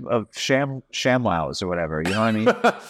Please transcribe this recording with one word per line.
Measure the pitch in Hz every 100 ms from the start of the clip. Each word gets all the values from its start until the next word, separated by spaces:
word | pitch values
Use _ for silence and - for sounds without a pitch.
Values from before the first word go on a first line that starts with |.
| 135
of | 120 104 -
Sham-, | - 135 139 135 -
ShamWows | - 131 127 113 85 71 71
or | 92
whatever, | 87 80 78
you | 85
know | 104
what | 113
I |
mean? | 107 113 - 240 - -